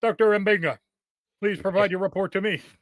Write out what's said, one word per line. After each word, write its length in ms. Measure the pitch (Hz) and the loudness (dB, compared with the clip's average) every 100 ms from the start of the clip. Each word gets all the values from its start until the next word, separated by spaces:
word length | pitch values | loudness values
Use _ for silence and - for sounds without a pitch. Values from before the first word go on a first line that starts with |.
Doctor 260 | 233 180 220 208 | -2 2 2 2
Mbenga, 400 | 196 208 165 123 _ _ _ _ _ _ | 2 0 0 -6 _ _ _ _ _ _
please 180 | 208 196 | -4 -2
provide 300 | 190 185 202 | -2 0 0
your 80 | 185 | 0
report 320 | 196 185 190 | -4 -2 -4
to 80 | - | -2
me. 200 | 196 170 - | -2 -4 -8
<laughs> 40 | _ | _